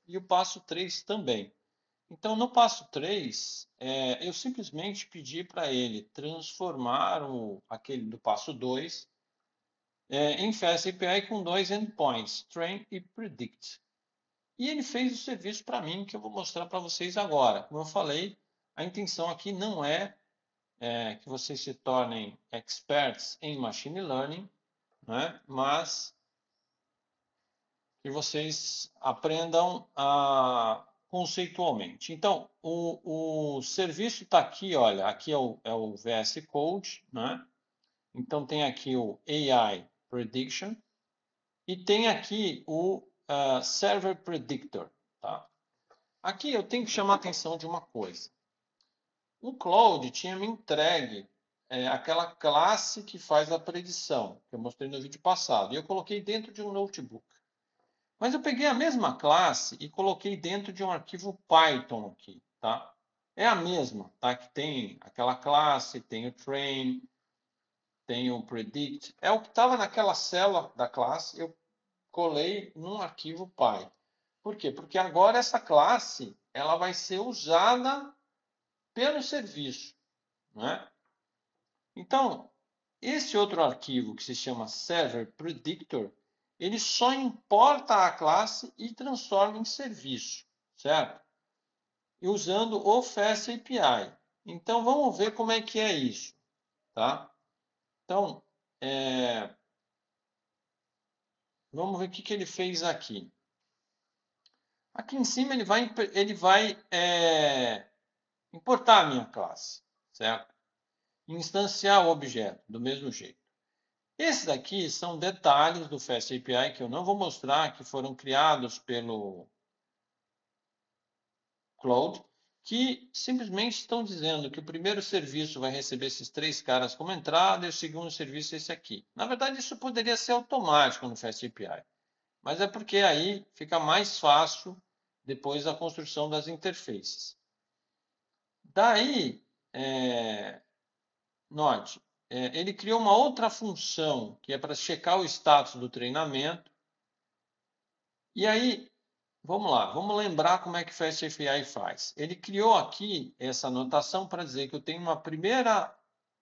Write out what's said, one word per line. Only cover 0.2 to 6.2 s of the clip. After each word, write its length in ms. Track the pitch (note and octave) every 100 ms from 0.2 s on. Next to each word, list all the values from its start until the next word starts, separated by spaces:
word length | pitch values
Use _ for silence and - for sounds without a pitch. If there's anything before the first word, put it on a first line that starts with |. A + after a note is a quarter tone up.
passo 380 | F#3 F3+ F#3+ F#3+
três 420 | - E3 F#3 -
também. 500 | - G#3+ C#3 A2 G2+ _ _ _ _ _ -
Então, 260 | E3+ G#3+ A3
no 140 | B3
passo 360 | A#3+ A#3 - -
três, 760 | C#3 E3 G3+ C3 - - - - -
é, 480 | C3 C3+ C3 B2 F3+
eu 60 |
simplesmente 720 | - B3+ B3+ E3 D3+ G3 G3+ -
pedi 360 | E3+ C3 D#3+
pra 280 | F3+ F3+ D3+
ele 300 | B2+ A#2+ G#2+ -
transformar 1080 | -